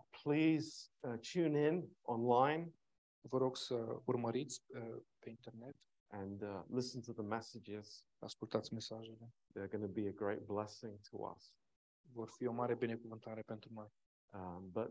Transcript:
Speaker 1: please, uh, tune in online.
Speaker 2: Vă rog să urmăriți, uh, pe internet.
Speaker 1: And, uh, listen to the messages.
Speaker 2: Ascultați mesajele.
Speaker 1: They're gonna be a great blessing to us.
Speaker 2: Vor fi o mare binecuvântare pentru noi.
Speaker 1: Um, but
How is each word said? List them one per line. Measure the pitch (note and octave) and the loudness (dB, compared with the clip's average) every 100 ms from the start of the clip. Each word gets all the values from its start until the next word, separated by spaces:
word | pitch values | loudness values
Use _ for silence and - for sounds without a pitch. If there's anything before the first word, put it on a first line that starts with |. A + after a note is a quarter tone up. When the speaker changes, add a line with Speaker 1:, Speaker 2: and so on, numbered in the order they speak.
| - - | -8 -6
Speaker 1:
please, | D3 D3 D#3+ D#3 D3+ - - _ | 2 6 8 6 2 -6 -14 _
uh, | C3 A#2 - | -4 -4 -2
tune | F3+ D#3+ D3 D3 | 2 4 6 6
in | F3+ C3 - | 4 -2 -8
online. | - A2+ A#2+ B2 C#3 D#3+ E3+ - _ _ _ _ C3+ | -2 2 8 10 8 6 -2 -10 _ _ _ _ 0
Speaker 2:
Vă | C3 | 4
rog | C3 B2+ | 4 2
să | - B2 A2+ A#2+ | -2 0 0 -2
urmăriți, | B2+ A#2+ A#2 B2 D3 - - | 0 2 2 2 0 -4 -8
uh, | A#2+ A2+ A#2 - _ | -8 -6 -8 -10 _
pe | - | -14
internet. | A2+ A2+ A2+ B2+ C#3+ _ _ - | -12 -14 -12 -12 -14 _ _ -12
Speaker 1:
And, | G#2 G2 G2+ | -6 -4 -4
uh, | G#2 G2 - | -4 -4 -2
listen | B2 B2 B2+ | 0 0 -4
to | A#2 | -8
the | A2+ | -4
messages. | G#2 A2+ - A2+ G2+ G#2 G#2 - - - | -2 -2 -4 -12 -8 -8 -10 -18 -20 -14
Speaker 2:
Ascultați | A2 - A2 A2 - | -12 -8 -2 -2 0
mesajele. | A2+ - A2+ A2+ A2+ A#2 - _ | -6 -6 -8 -10 -14 -16 -20 _
Speaker 1:
They're | G2 G2 | -8 -4
gonna | G#2+ G#2 | -2 -2
be | F#2+ G2+ | 0 -2
a | |
great | G2 G2+ G#2 | 0 0 0
blessing | G#2 G#2 G#2 - A2+ G2+ - | -2 -2 -4 -6 -12 -12 -12
to | G#2 G2+ | -8 -6
us. | - - _ _ _ _ _ - | -8 -18 _ _ _ _ _ -14
Speaker 2:
Vor | A#2+ A2+ | -10 -8
fi | - B2 | -2 -2
o | |
mare | A#2+ A#2+ A#2 | 0 0 2
binecuvântare | A#2+ A2+ A2+ A2 A#2 A2 | 0 -2 -6 -10 -8 -8
pentru | - G#2+ A2 | -8 -8 -10
noi. | A2 G#2+ _ _ _ _ | -12 -14 _ _ _ _
Speaker 1:
Um, | G2 F2+ F2 F#2+ | -8 -8 -8 -6
but | G2+ A2+ | -2 -2